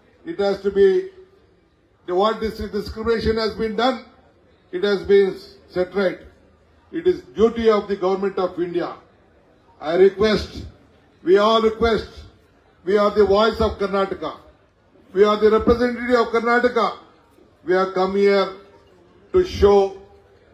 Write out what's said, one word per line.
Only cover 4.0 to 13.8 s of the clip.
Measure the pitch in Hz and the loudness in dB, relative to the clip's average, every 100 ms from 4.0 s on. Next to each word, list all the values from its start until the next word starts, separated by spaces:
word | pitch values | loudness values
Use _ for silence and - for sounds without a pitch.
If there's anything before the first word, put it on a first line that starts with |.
| - _ _ _ _ _ _ | -8 _ _ _ _ _ _
it | - | -4
has | 403 392 | -2 -2
been | 339 202 190 - - - _ | 2 2 2 -2 -14 -20 _
set | 175 180 190 | -6 -4 -2
right. | 185 - - _ _ _ _ _ _ | -4 -4 -12 _ _ _ _ _ _
It | 165 185 | -4 -2
is | 160 - - | -2 -4 0
duty | 226 233 220 | 0 2 2
of | 208 202 | 2 0
the | 196 | -4
government | 185 190 196 190 | -2 -2 -4 -4
of | 180 165 | -4 -4
India. | 180 170 147 - _ _ _ _ _ _ _ - | -6 -4 -6 -10 _ _ _ _ _ _ _ -12
I | 147 175 | -4 4
request, | 196 190 214 190 - - - - _ _ _ _ | 4 4 0 0 -4 -12 -16 -20 _ _ _ _
we | 160 196 | 2 4
all | 214 226 | 4 2
request, | 220 220 226 214 - - - _ _ _ _ _ 170 | 0 0 0 -2 -4 -16 -20 _ _ _ _ _ -2
we | 208 | 0
are | 208 | 2
the | 208 196 | 2 4
voice | 196 226 220 | 4 2 2
of | 214 | -2
Karnataka. | 185 | -2